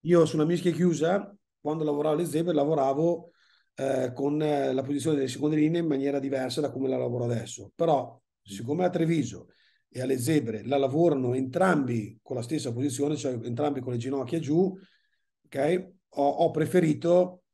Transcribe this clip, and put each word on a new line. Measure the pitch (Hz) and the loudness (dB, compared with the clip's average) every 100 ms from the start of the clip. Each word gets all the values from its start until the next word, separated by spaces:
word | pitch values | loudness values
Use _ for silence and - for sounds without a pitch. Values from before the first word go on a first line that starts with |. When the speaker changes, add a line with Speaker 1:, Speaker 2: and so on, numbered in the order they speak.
Speaker 1:
Io | 156 170 160 | 6 6 6
sulla | 156 151 | 4 2
mischia | 175 180 | 2 0
chiusa, | 156 180 151 160 196 - - _ _ | 4 2 4 2 0 -2 -16 _ _
quando | 147 160 | -6 -2
lavoravo | 151 143 151 151 | -2 0 0 0
alle | 170 | 0
Zebre, | 143 170 | -2 0
lavoravo, | 156 143 156 135 139 165 165 170 _ _ _ _ | 2 2 2 0 2 0 0 -6 _ _ _ _
eh, | - 135 131 127 | -8 -2 -2 -2
con, | 120 139 151 | -2 -2 0
eh, | 151 147 135 | 0 0 0
la | 131 | -2
posizione | 131 143 160 147 | -2 -2 0 0
delle | 131 | -2
seconde | 120 151 156 | -2 0 2
linee | 151 170 | 2 2
in | 165 | 0
maniera | 139 139 139 | 0 0 -2
diversa | 135 135 131 123 | -2 -2 -2 -2
da | 143 | -4
come | 127 135 | -2 -2
la | 127 | -2
lavoro | 127 120 120 | -2 -2 -2
adesso. | 117 - - - - | -4 -6 -14 -18 -2
Però, | 165 143 123 | 2 2 0
Speaker 2:
Mm. | - _ _ - | -14 _ _ -16
Speaker 1:
siccome | 101 117 156 180 | -12 -6 0 0
a | |
Treviso | 180 165 165 117 - - _ _ _ _ | 0 0 0 -2 -8 -18 _ _ _ _
e | 127 | -8
alle | 127 131 | -4 -2
zebre | 123 151 113 107 110 | 2 0 0 -6 -2
la | 143 | 0
lavorano | 135 143 175 139 123 | 2 4 2 4 0
entrambi | 127 131 165 185 156 127 117 101 - | -2 -2 2 2 2 0 -2 -6 -14
con | - 123 | -10 -8
la | |
stessa | 120 156 123 | -4 -4 -4
posizione, | 117 143 135 143 151 | -4 -4 -2 -2 -2
cioè | 143 123 | -4 -6
entrambi | 120 117 147 135 | -6 -2 -2 -2
con | 123 | -4
le | 120 | -6
ginocchia | 120 143 156 165 | -4 -4 -4 -4
giù, | 139 160 190 - - _ _ _ _ _ _ | 0 2 2 0 -18 _ _ _ _ _ _
ok? | 139 147 180 185 _ _ - | -2 0 0 -4 _ _ 0
Ho, | 143 | 0
ho | 139 170 | 2 0
preferito | 151 156 180 165 143 170 175 180 - _ | 2 2 4 4 0 2 4 2 -4 _